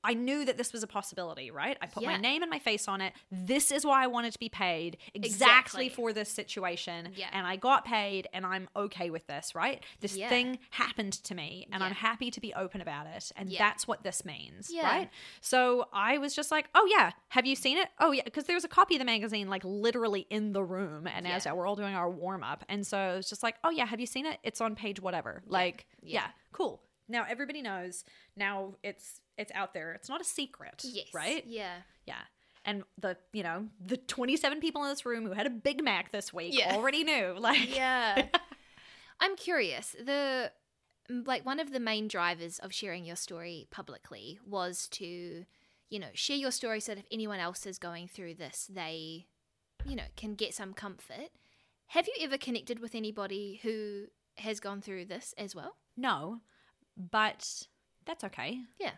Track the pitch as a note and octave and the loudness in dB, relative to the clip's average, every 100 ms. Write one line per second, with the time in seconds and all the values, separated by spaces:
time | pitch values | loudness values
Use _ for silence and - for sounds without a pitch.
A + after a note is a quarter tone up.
0 | G#3+ A#3 B3 D4 C4+ A#3+ A#3+ A#3 G#3+ G3+ | 2 2 2 2 2 0 -2 -4 -4 -4
1 | F#3+ - F3 D#3+ C3 C#3 D#3+ - E3+ - | -4 -6 -8 -8 -10 -4 -2 -2 -6 -4
2 | A#3+ D#4+ A#3 D4+ F4 D4+ B3 G#3 - G3 | 0 2 2 2 0 0 2 0 0 -2
3 | F#3+ - _ F#3+ F#3 C4+ C#4 C#4+ D4 C4+ | -2 -6 _ -6 2 4 6 4 6 6
4 | B3+ A#3+ A#3 - A3+ - F#3+ E3 E3+ E3 | 6 2 -2 -4 -8 0 0 2 -2 -8
5 | - G#3 A3+ G3 B3+ B3 B3+ C#4 B3+ B3 | -12 -6 -2 8 12 12 8 -2 -2 0
6 | A#3 G#3+ G#3 - G3+ - F#3 F3 - E3+ | -2 -2 -4 -6 -6 -2 -2 -2 -6 -8
7 | E3+ G3 F#3 F#3+ F3+ F#3+ A#3+ C4+ A#3 A3+ | -10 -8 -4 -2 -2 0 6 6 6 0
8 | G3+ F#3+ F3+ F#3 F#3 F#3+ F#3 - G3 F3 | 2 -2 -4 -6 -2 -2 -4 -2 -4 -2
9 | F3 D#3+ - C#3+ - E3+ G#3+ C4+ - - | -4 -4 -6 -8 -6 0 0 0 -10 -6
10 | G3+ G3 A3+ B3 B3 B3+ - - B3 A#3+ | -6 -4 2 4 4 -2 -6 0 0 0
11 | G3+ - - F3+ D#3 F#3 - F#3+ F#3+ F#3+ | -4 -4 -6 -8 -8 -10 -8 -2 -2 0
12 | A3+ A3+ B3 A#3+ A3 - F#3+ G3+ E3+ C#3+ | 0 0 -4 -4 -6 -4 -4 -4 -6 -6
13 | D3+ E3+ - - G3 F#3 G#3 - - G#3+ | -8 -10 -10 -8 -6 4 4 4 -4 -2
14 | F#3+ - F#3 C#3+ B1+ E2+ G3+ E4+ D4 D4 | -2 -4 -6 -12 -14 -14 -8 0 2 2
15 | - - - - - B3+ B3+ B3 - G3 | 0 -8 -18 -8 2 6 6 4 2 2
16 | G#3+ C#4+ C#4+ C#4 D4 D#4 D4+ E4+ G4+ G#4 | 2 2 2 -2 2 2 8 8 10 8
17 | F3+ - _ B3+ B3+ C4+ B3+ D4+ F#4+ - | 6 4 _ 2 4 2 2 4 2 6
18 | D#4+ C#4 A#3+ D4+ C#4+ F4 D#4+ - G4 D#4 | 6 6 0 -4 0 0 4 6 8 6
19 | B3+ A3+ G#3+ G#3+ G3 F#3+ F#3 G3+ A3+ A#3+ | 4 2 2 -2 0 -2 -2 2 4 4
20 | A3+ G3+ - G#3 G#3+ G3 F#3 F#3 F#3+ D3+ | 2 2 0 -2 0 0 0 0 -2 -4
21 | E3+ - F3+ F3+ E3 E3 F3+ G3+ G3+ G3 | -4 -2 0 0 0 0 0 0 -2 0
22 | F3 F3+ F3+ F#3+ A#2 D3 - G3+ G3 G3+ | 0 0 -4 -4 -4 -6 -4 -4 0 0
23 | F#3+ F#3 F#3+ G#3 A#3 - - D#4+ A#3 A3 | 2 0 -4 -2 -2 0 0 2 0 -2
24 | A#3+ C4 D#4 - A3+ - A3+ G#3+ G#3+ G3+ | -4 -2 -4 -4 -6 -2 -2 -2 -6 -4
25 | F#3 F3 - - F#3 F#3+ F3+ - - _ | -2 -2 -4 -10 0 2 2 -2 -18 _
26 | E3 F#3 - - _ - D4+ - _ _ | -4 -2 -2 -8 _ -2 -2 -2 _ _
27 | - A#3 G#3+ A#3 C#4 D4+ A#3+ F#3+ F3+ F3+ | -6 -4 -2 -4 -6 -6 -6 -6 -6 -10
28 | - - - - G3+ G3+ G3 G3 G3+ G3 | -14 -20 -20 -4 -2 0 -4 -6 -10 -10
29 | - - _ - G#3 - F#3+ F3 D#3+ F3+ | -14 -16 _ -10 -6 -4 -4 -4 -8 -10
30 | - D4+ F4 - C#4 - - - C4 G#3 | -8 -6 -4 -4 -6 -8 -18 -12 -8 -8
31 | F3 E3+ E3 C#4+ A#3+ A3+ G3 F3 F#3 _ | -8 -6 -2 -4 -6 -8 -8 -10 -14 _
32 | - - - _ _ _ - G3+ - - | -12 -12 -12 _ _ _ -6 -6 -6 -6
33 | F#3+ F3+ _ G#3+ F3 E3+ G#3+ - F#3 B3+ | -4 -4 _ -6 -4 -4 -8 -12 -4 -4
34 | - - B3 D#4 C#4 D4+ E4 D4 C#4+ C#4 | -2 0 2 4 4 2 0 0 -2 -2
35 | A#3+ A#3 A3 G3 C4+ A#3 C#4 C#4 D4 F#3+ | -2 -2 -2 0 0 2 0 2 2 2
36 | - G#3 - F3+ E3+ C4 F#3 G3 B3+ D4 | 0 -4 -4 -6 2 4 4 4 4 4
37 | D#4+ D4 F#3 F3+ A#3 C#4+ B3+ C4+ C4 B3+ | 4 4 2 2 4 6 4 2 2 4
38 | A3+ G#3 C#4 - - - - - - - | 4 4 4 2 2 -20 -20 -20 -20 -20
39 | - - F#4 G4 - E4 F#3+ B2+ - - | -20 0 0 0 0 2 2 -2 -8 -8
40 | B3 C#4 C#4 C4 A#3+ _ _ _ _ _ | -2 0 0 0 -2 _ _ _ _ _
41 | _ B3 B3+ B3+ B3+ C#4 D4+ C4+ A3+ G#3+ | _ -6 -2 -2 -2 -4 -2 -4 -2 -2
42 | G#3+ G3 F3 E3+ E3+ F3 F#3+ F#3+ G3+ F3 | -2 0 0 0 -6 -10 -8 -8 -6 -8
43 | E3 E3+ - E3+ E3+ E3 - - C#3 B2+ | -8 -8 -8 -8 -10 -12 -14 -14 -14 -14
44 | - G2+ G#2+ F#3 G3 G3+ F3+ F3+ - - | -16 -16 -14 -16 -6 -2 -2 -4 -8 -8
45 | F3+ F3 F3 E3+ F3+ _ _ _ _ G#3+ | -10 -10 -10 -12 -14 _ _ _ _ -10
46 | D3+ - - C#4+ C4+ B3 A#3+ A3 G#3+ G3+ | -8 -4 -2 0 0 -2 -2 -2 -4 -8
47 | - A3 G#3+ G3 E3+ F#3 G3+ F#3 F3 E3+ | -8 -6 -4 -2 -4 -4 -10 -8 -8 -10
48 | F3 - F3 E3 C#3+ - - F#3+ D#3+ D#3+ | -12 -12 -12 -10 -10 -8 -8 -6 -6 -6
49 | D#3+ E3 - _ _ _ _ _ C#4 C4 | -8 -12 -14 _ _ _ _ _ -6 -6
50 | - - G#3+ G#3 G#3+ - F#3+ G3 G#3 F3 | -8 -10 -8 -4 -4 -4 -10 -10 -12 -12
51 | - C3+ D#4 _ _ _ _ _ _ D#4+ | -14 -14 -14 _ _ _ _ _ _ 0
52 | F4+ B4 D#4 C4+ C4 A#3 C3+ A#3 A#3 A3+ | 2 -2 -2 -2 -2 -6 -4 -8 -6 -6
53 | A3 G#3+ G3 G3 G3+ G#3 A3+ A3 G#3+ G3+ | -6 -6 -6 -6 -8 -6 -4 -4 -4 -8
54 | G#3 _ _ - G#3+ G#3+ G3+ G3+ G3+ F#3+ | -12 _ _ -10 -6 -6 -6 -8 -8 -10
55 | F3+ F#3+ - - G3+ F#3 - - _ - | -8 -10 -10 -10 -10 -10 -12 -16 _ -4
56 | B3+ E3 D#3+ A3+ _ _ _ _ _ - | 0 0 -2 -10 _ _ _ _ _ -14
57 | F3+ G#3+ G#3+ - - - - _ _ _ | -2 2 2 0 -8 -10 -12 _ _ _
58 | - E4 G3+ - D3 B3 A#3+ _ G4 | -10 -8 -8 -6 -6 -6 -10 _ -6